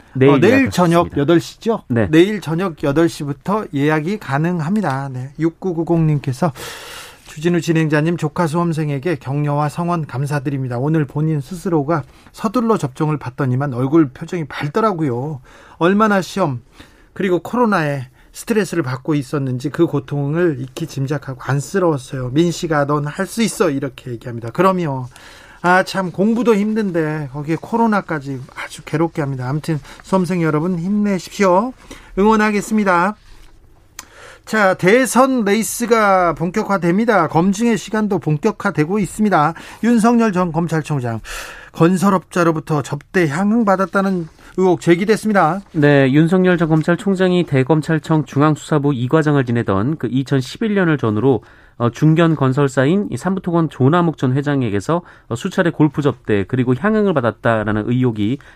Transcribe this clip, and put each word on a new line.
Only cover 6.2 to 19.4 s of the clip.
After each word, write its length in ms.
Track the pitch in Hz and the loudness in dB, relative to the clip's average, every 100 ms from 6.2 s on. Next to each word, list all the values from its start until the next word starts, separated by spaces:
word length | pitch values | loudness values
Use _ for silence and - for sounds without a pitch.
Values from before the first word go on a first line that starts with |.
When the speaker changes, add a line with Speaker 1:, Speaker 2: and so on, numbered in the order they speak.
| - 127 143 - - - - - - - - | -2 -2 -2 -4 -12 -16 -18 -18 -20 -20 -20
Speaker 2:
주진우 340 | - 165 175 | -6 -2 0
진행자님, 560 | 160 160 160 151 160 175 | 0 0 2 0 0 -2
조카 300 | 156 - 170 | -4 -2 -2
수험생에게 720 | 170 175 156 151 139 151 151 | 0 -2 -2 -4 -4 -4 -4
격려와 520 | - 143 147 143 147 | -4 -4 -2 -2 -4
성원 380 | - 170 175 147 | -4 -4 -4 -4
감사드립니다. 720 | 123 139 147 139 139 131 120 | -6 -4 -4 -4 -4 -4 -4
오늘 260 | 143 160 | 0 0
본인 360 | 147 147 156 151 | -2 -2 -2 -2
스스로가 640 | 139 180 196 170 139 165 - - - | -6 -8 -2 -2 0 -4 -6 -16 -20
서둘러 480 | - 202 240 226 208 | -8 -4 0 0 0
접종을 380 | 139 - 156 151 | -2 -4 -4 -4
받더니만 580 | - - 135 123 143 | -6 -4 -2 -2 -4
얼굴 340 | 120 135 165 143 | -4 0 2 2
표정이 360 | - 165 180 151 | -2 -10 -8 -8
밝더라고요. 920 | - 147 220 220 175 151 120 139 151 - - - - | -8 -4 0 0 0 -2 -4 -6 -10 -14 -20 -20 -2
얼마나 420 | 165 202 220 202 | 0 2 2 2
시험 400 | 170 - 175 123 - - - _ _ | -2 -2 -2 -4 -10 -20 -20 _ _
그리고 280 | - 190 175 | -6 -2 -2
코로나에 640 | - 240 233 190 151 143 127 _ _ | -2 0 0 0 0 -4 -8 _ _
스트레스를 500 | - - 220 185 170 | -14 -2 -2 0 -2
받고 320 | 127 127 - | -4 -6 -2
있었는지 540 | 151 131 151 | -2 -2 -4